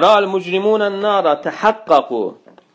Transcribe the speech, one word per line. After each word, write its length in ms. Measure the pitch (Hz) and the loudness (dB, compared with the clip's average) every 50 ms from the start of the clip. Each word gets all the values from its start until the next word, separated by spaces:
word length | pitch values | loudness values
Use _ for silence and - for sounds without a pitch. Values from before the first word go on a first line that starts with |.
| 160 | 6
ra'al 240 | 190 220 208 202 | 6 4 4 2
mujrimunən 720 | 190 190 190 180 175 180 190 202 214 220 214 208 202 196 196 | 0 -2 -4 -4 -4 -4 -2 0 0 0 0 0 -2 -4 -4
nara 400 | 202 214 202 196 175 160 147 143 | -2 -2 0 0 0 0 0 -2
tahaqqaqu 960 | - - - - - 214 214 214 - - 160 139 - - 123 113 104 90 - - _ _ - - _ _ _ | -4 -8 -6 -2 0 0 0 -2 0 0 2 2 2 0 -4 -6 -6 -6 -8 -12 _ _ -20 -20 _ _ _